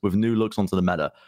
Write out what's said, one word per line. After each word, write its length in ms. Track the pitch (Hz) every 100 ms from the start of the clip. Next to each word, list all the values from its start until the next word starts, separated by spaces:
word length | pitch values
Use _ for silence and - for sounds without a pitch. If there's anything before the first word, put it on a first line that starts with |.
with 120 | 101
new 200 | 98 113
looks 240 | 110 110 -
onto 180 | 95 92
the 60 |
meta. 300 | 90 87 73 -